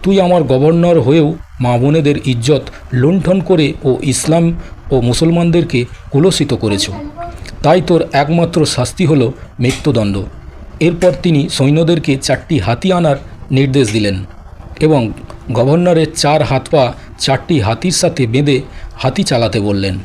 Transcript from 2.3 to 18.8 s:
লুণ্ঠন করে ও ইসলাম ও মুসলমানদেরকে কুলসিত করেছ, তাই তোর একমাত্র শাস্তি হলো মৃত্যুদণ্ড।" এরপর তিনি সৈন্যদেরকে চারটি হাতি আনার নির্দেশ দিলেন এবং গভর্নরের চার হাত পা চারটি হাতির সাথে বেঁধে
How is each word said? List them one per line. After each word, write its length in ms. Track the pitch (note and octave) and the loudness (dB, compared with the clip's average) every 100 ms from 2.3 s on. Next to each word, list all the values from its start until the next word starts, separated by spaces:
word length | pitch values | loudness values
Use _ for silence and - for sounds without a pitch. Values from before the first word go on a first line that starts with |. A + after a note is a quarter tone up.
| A#2+ A#2 D3+ - - - | -2 2 0 0 -16 -6
লুণ্ঠন 500 | B2+ C3 F#3 D#3 F#3+ | 0 2 2 2 0
করে 320 | E3 F3+ C#3+ - | 2 2 2 0
ও 140 | C3+ B2 | -2 0
ইসলাম 520 | C#3 B2+ - E3 E3+ E3+ - - - | -2 -2 0 2 2 -2 -10 -14 -2
ও 100 | C3 | 0
মুসলমানদেরকে 840 | A#2+ A#2 E3 E3+ E3+ E3+ C#3 B2 A#2+ - - | 0 2 2 2 2 0 0 -2 -4 -10 -4
কুলসিত 420 | C#3 F#3 E3+ D3 | 2 2 2 -2
করেছ, 360 | A#2 A2 G2+ - - - - - - - - | -2 0 -2 -4 -8 -12 -12 -12 -12 -16 -2
তাই 180 | D3+ F3+ - | 2 2 4
তোর 200 | E3 - | 0 2
একমাত্র 520 | C#3 C#3+ E3+ E3+ F3 D3+ | -2 0 0 0 0 0
শাস্তি 400 | - B2 - E3 | 0 -4 0 2
হলো 280 | D3+ A2+ - - - | 2 2 -4 -16 -2
মৃত্যুদণ্ড।" 640 | A#2+ C3 D#3 A#2 G2+ G2 F#2 - - - - - | -2 0 0 0 0 -2 -6 -12 -18 -18 -18 -2
এরপর 320 | D#3+ E3+ F3+ - | 0 2 0 2
তিনি 260 | F3+ D3+ - | 0 2 0
সৈন্যদেরকে 680 | - C3+ D3+ E3 E3+ - C3+ | 0 2 2 2 0 0 -2
চারটি 420 | - - - D3+ | -2 -4 0 -2
হাতি 340 | F#2 A#2 F#3+ | 0 -2 0
আনার 220 | F3+ E3 C#3 - - - | 2 2 0 -6 -18 -2
নির্দেশ 400 | C3 C#3 C3+ A2+ | 0 2 2 2
দিলেন 340 | A2 G#2 F#2 F#2+ - - - - - | 0 -2 -4 -8 -16 -20 -20 -18 -2
এবং 320 | D#3 D3 A2 - - - - | 2 2 0 -6 -16 -18 -6
গভর্নরের 600 | A2+ B2+ D#3+ F3 E3 D#3 | 0 2 2 4 2 0
চার 300 | - D3 D3+ | 0 0 2
হাত 240 | B2+ C#3 - | 2 -2 0
পা 220 | D#3 B2 - - - | 2 2 -2 -18 -8
চারটি 400 | - C3 - D#3 | -2 -2 0 0
হাতির 320 | G2+ A2+ F#3 | 0 -2 -2
সাথে 360 | - F3 E3+ B2 | 0 -2 0 0
বেঁধে 340 | B2+ D3 C3 C#3 - | 0 2 0 -2 -14